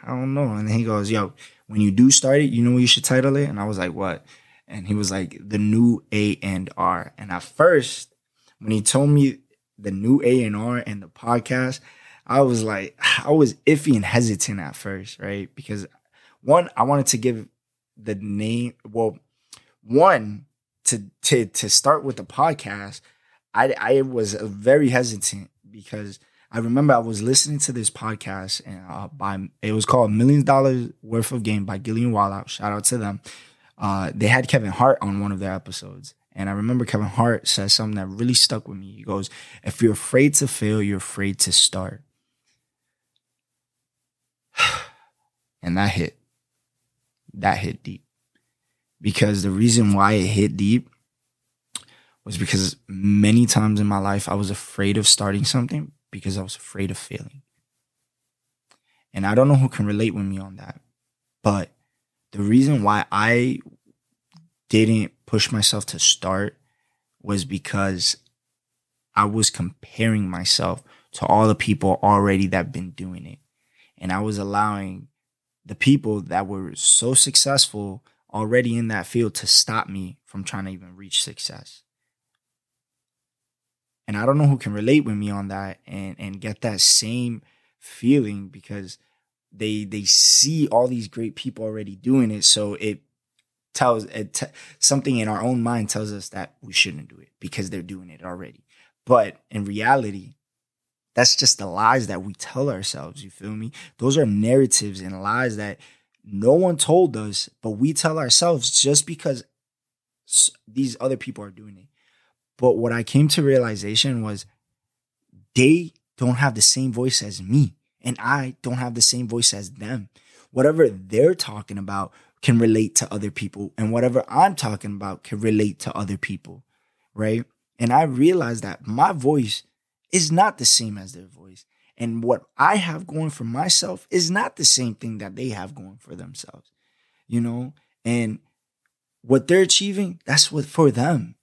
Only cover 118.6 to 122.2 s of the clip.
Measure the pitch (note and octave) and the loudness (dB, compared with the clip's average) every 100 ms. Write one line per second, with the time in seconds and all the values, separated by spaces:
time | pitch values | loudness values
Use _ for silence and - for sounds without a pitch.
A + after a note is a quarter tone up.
118.6 | - B2 B2 A#2 - B2 A#2 A#2 A2+ G2+ | -8 -6 -6 0 0 0 -4 0 0 -2
119.6 | F#2+ - G#2+ B2+ G2 _ _ _ _ B2+ | -8 -12 -10 -10 -10 _ _ _ _ 0
120.6 | C#3+ D#3+ C3+ F#2+ F#2+ G#2+ D3+ F3+ - G#2 | 2 4 2 0 -2 2 2 2 -6 -10
121.6 | - G2+ F#2+ G2 F#2+ - | -12 -12 -8 -8 -8 -12